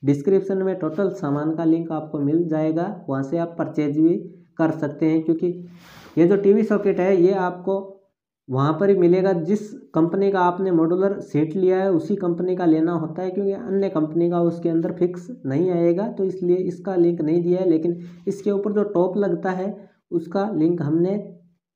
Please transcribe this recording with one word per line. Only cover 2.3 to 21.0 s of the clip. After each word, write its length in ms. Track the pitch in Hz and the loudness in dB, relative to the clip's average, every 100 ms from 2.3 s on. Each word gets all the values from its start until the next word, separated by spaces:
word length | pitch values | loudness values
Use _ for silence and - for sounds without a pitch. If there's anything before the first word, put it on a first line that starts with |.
| 165 170 | 0 0
जाएगा, 560 | 156 156 160 185 214 - | 0 0 0 -4 -6 -6
वहाँ 140 | 135 | -4
से 160 | 135 170 | -2 -2
आप 160 | 170 - | -4 -4
परचेज 400 | 151 - 147 151 | -4 -2 -2 2
भी 180 | 160 202 - - - - | 2 2 -4 -16 -18 -2
कर 120 | 160 | -2
सकते 340 | 156 147 147 160 | 0 -4 -2 0
हैं। 160 | 160 | 2
क्योंकि 220 | 160 160 180 175 - - - - - 151 | 0 0 -2 -4 -10 -20 -20 -20 -8 2
ये 100 | 175 | 4
जो 100 | 196 | 4
टीवी 240 | 196 220 | 4 4
सॉकेट 360 | 214 208 202 185 | 4 0 0 0
है 160 | 180 190 | 2 4
ये 160 | 180 | 4
आपको 600 | 196 180 175 180 196 196 - _ _ _ _ - | 2 -2 -4 -4 -4 -6 -16 _ _ _ _ -6
वहाँ 240 | 131 143 | 0 0
पर 140 | 156 202 | 2 2
ही 40 | 196 | 4
मिलेगा, 360 | 175 185 190 | 4 4 2
जिस 380 | 175 160 208 - - - | 0 0 -2 -4 -14 -6
कंपनी 360 | 160 165 196 196 | 0 0 2 0
का 100 | 196 | 2
आपने 280 | 180 180 190 | 0 0 0
मॉड्यूलर 460 | 170 165 180 196 196 | 2 2 2 0 -2
सेट 320 | - 147 156 | -4 -2 0
लिया 220 | 190 185 185 | 0 2 2
है 140 | 196 | 2
उसी 220 | 165 - 196 | 0 0 -2
कंपनी 400 | 180 170 180 180 | -2 -2 -2 0
का 80 | 175 | 2
लेना 260 | 160 165 | 2 2
होता 280 | 170 156 165 | -2 -4 -6
है, 80 | 185 | -6
क्योंकि 220 | 185 196 | -2 -2
अन्य 360 | 196 - 196 196 | -4 -4 -2 0
कंपनी 400 | 160 156 165 170 | 0 -2 0 0
का 100 | 175 | 2
उसके 260 | 170 170 170 | 0 0 -2
अंदर 240 | 165 165 | 0 -2
फिक्स 340 | 165 175 175 - 247 135 | 0 -2 -2 -12 -10 -4
नहीं 240 | 135 180 | 0 0
आएगा, 360 | 170 170 170 226 | 2 2 2 -2
तो 160 | - | -4
इसलिए 320 | 190 180 175 180 | -4 -2 0 0
इसका 360 | 185 170 202 180 | 0 -6 -4 2
लिंक 240 | 170 170 | 2 2
नहीं 220 | 151 175 | 0 0
दिया 180 | 170 180 | 2 2
है। 80 | 185 | 2
लेकिन 300 | 160 170 170 - - - | 2 0 -4 -10 -8 -6
इसके 240 | 190 208 | -4 -2
ऊपर 220 | 196 208 | 0 0
जो 100 | 202 202 | 0 0
टॉप 300 | 175 190 190 | 0 0 0
लगता 320 | 196 170 185 | 0 -2 -2
है 240 | 185 190 - - _ _ | -4 -6 -8 -14 _ _
उसका 360 | 170 170 196 202 | -6 -4 -4 -2
लिंक 300 | 151 160 175 | 0 0 0
हमने 340 | 139 160 | 0 0